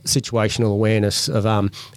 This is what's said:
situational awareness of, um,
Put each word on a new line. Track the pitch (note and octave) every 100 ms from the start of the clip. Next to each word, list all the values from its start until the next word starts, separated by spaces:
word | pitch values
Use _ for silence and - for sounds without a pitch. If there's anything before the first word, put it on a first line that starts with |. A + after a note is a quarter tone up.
situational | - C#3 - A#2 G#2+ - A2+
awareness | G2+ A2 A2 G#2 - -
of, | - G#2
um, | G#2+ G2+ - -